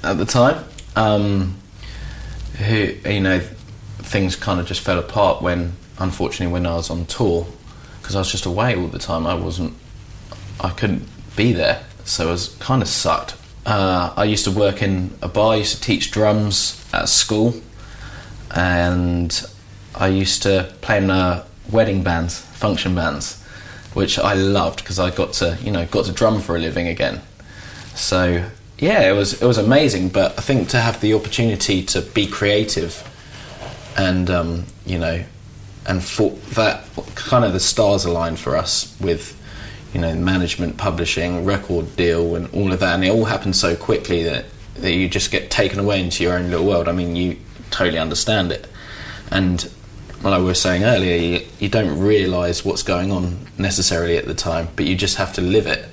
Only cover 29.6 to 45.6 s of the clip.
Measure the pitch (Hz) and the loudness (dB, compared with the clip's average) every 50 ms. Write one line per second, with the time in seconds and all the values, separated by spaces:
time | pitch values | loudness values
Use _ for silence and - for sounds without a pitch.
29.6 | 101 107 131 143 151 135 104 90 92 92 - 101 95 - - - - - 135 131 | 6 6 6 6 6 4 2 2 0 2 4 4 2 2 0 -2 0 2 2 2
30.6 | - - - 123 117 117 113 - - 107 107 107 107 - - - 120 113 101 95 | 2 2 2 2 2 2 0 2 2 4 4 4 2 0 -2 0 2 2 2 0
31.6 | - - 101 92 95 - - 98 - - - 113 101 - - - 104 101 104 107 | 0 0 0 0 0 0 -2 -2 -2 0 0 0 0 0 0 0 2 4 4 4
32.6 | 113 113 - - 80 82 - - - - - - - - - - - - - - | 2 2 0 -2 -2 -4 -6 -10 -14 -16 -18 -18 -20 -18 -18 -16 -16 -16 -14 -14
33.6 | - - - - - - - - 98 92 92 92 90 87 90 87 85 85 85 85 | -14 -14 -14 -14 -14 -8 -2 0 2 2 2 2 2 2 2 0 0 0 -4 -4
34.6 | 87 - - - - - 92 85 82 82 82 85 90 - - - - - - - | -6 -10 -14 -12 -6 -4 -4 -2 -2 -2 -2 -4 -6 -10 -14 -20 -20 -20 -18 -18
35.6 | - - - - - - 92 90 90 - - - 110 - - - - - - 98 | -18 -18 -18 -10 -4 -2 -2 -2 -2 -4 0 2 2 2 2 -4 -12 -4 0 2
36.6 | 92 101 - - - - - - - - - - - - 131 123 117 101 90 92 | 2 2 2 -2 -8 -10 -10 -10 -10 -10 -12 -10 -2 2 4 4 4 4 2 2
37.6 | - - - - 110 98 101 95 85 87 87 85 82 82 80 78 - 62 65 78 | 0 0 2 4 4 4 4 2 2 0 0 0 0 -2 -4 -4 -4 -2 0 0
38.6 | - - - - - - - - 95 95 85 - - - - - - - - - | 0 0 -2 -4 -4 -6 -8 -4 -2 0 0 -2 -4 -12 -16 -18 -18 -16 -14 -14
39.6 | - - - - - - - 87 85 82 80 87 87 92 92 92 90 82 - - | -14 -14 -14 -16 -16 -6 -4 -2 -2 0 -2 0 2 2 2 2 0 0 -2 -2
40.6 | 87 82 78 - - 92 82 82 85 82 - - 85 87 90 87 87 95 101 95 | -4 -4 -4 -2 -2 -2 0 0 -2 -2 0 -2 -2 -2 -2 -2 0 0 0 0
41.6 | 98 - 90 85 80 - - - 87 85 82 82 85 85 82 87 87 87 - 95 | 0 -2 -2 -2 -2 -4 -2 0 2 2 4 2 2 0 0 -4 -4 -4 -2 0
42.6 | 101 95 92 92 101 90 85 90 95 92 104 117 110 104 110 98 - 98 92 - | 0 0 2 2 2 2 2 2 4 4 4 4 2 2 0 -2 0 0 0 2
43.6 | - 87 85 85 - - 110 - - - 90 85 82 82 71 60 - - - - | 2 2 0 0 0 0 0 0 0 0 0 0 0 0 -2 -4 -6 -10 -16 -16
44.6 | - - - - - 92 85 92 95 90 - 98 - - - 90 - - - - | -16 -16 -12 -4 0 0 2 2 2 0 0 -2 -2 0 -2 -2 -2 0 0 2